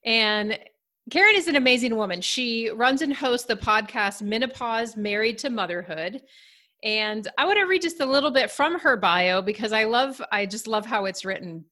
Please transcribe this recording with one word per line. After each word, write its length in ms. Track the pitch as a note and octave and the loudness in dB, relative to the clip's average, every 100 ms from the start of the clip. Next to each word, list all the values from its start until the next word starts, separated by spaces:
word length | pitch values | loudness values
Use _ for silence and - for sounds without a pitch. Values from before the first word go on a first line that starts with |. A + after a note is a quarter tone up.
| A#3+ | 2
And 540 | A3+ G#3+ G#3+ G#3 G#3+ - _ _ _ - | 2 2 2 -2 -6 -10 _ _ _ -4
Karen 260 | D#4+ G4+ G#4 | 4 6 6
is 120 | E4+ | 4
an 80 | C#4+ | 2
amazing 400 | B3+ B3+ A#3+ A3+ | 4 4 2 0
woman. 260 | G3+ F3 | -2 -4
She 480 | F3 - B3 A3+ A3+ | -4 -2 -2 -2 -4
runs 300 | A3 B3 C4+ | 2 2 2
and 140 | D#4 C#4 | 0 -2
hosts 320 | C4+ A#3+ - | 0 -2 -2
the 80 | G#3+ | -2
podcast 680 | - G#3+ G#3+ A3 G3+ G3 | 2 2 0 -2 -2 -2
Menopause 760 | G3+ A3 B3+ C4 A#3+ A3+ A#3 A3 | -4 -2 -2 -4 -4 -2 -4 -4
Married 420 | G#3 G#3 A3+ A3+ | -2 0 0 -2
to 100 | C#4+ | -4
Motherhood. 720 | A#3 F3+ F3 F3 D#3+ E3+ C4 _ - - _ _ _ | -4 -2 -4 -6 -6 -6 -8 _ -20 -20 _ _ _
And 440 | A3 G#3+ G#3+ G#3+ G#3 - | -4 -2 -2 -4 -6 -2
I 80 | D#4 | 2
want 120 | G#4 | 2
to 60 | |
read 180 | F#4 F#4 | 2 2
just 200 | E4+ E4+ | 0 -2
a 40 | C4+ | 2
little 260 | C4+ D4 | 2 4
bit 200 | C4 A#3 | 2 0
from 260 | - D4 E4+ | 0 0 2
her 180 | D#4 A#3+ | 2 2
bio 440 | F#3 E3+ F3+ F#3 | 4 4 4 2
because 300 | F#3+ G#3 A3 | 0 -4 -2
I 140 | A3 A3 | 0 2
love, 360 | A#3+ C4+ B3+ - | 2 0 -4 -4
I 140 | G#3 G3+ | -4 -4
just 220 | G#3+ - | -6 -2
love 180 | G#3+ G#3+ | -4 0
how 200 | A3+ F#3+ | -2 -2
it's 200 | F#3+ F#3+ | -6 -8
written. 400 | F#3+ F3+ E3 D#3+ | -8 -8 -14 -16